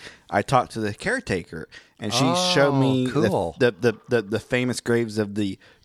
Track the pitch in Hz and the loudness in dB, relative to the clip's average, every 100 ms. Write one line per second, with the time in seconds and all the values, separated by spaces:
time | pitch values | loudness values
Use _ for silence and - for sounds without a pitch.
0 | - - - 92 - 131 95 113 107 104 | -18 -20 -4 -2 2 2 0 -4 -6 -4
1 | 185 254 - 92 - 80 - - - - | -4 -4 -2 -4 -4 -14 -14 -18 -20 -12
2 | 107 117 135 180 180 143 143 135 135 131 | -4 0 2 2 2 2 4 4 2 2
3 | 127 143 117 143 85 - 120 104 120 104 | 0 0 2 0 -2 0 0 2 0 0
4 | - 120 101 107 - 127 127 113 - 117 | 0 -2 0 -4 -2 -2 -2 -2 0 0
5 | 113 107 104 104 101 90 - _ | 0 -2 -2 -2 -4 -4 -14 _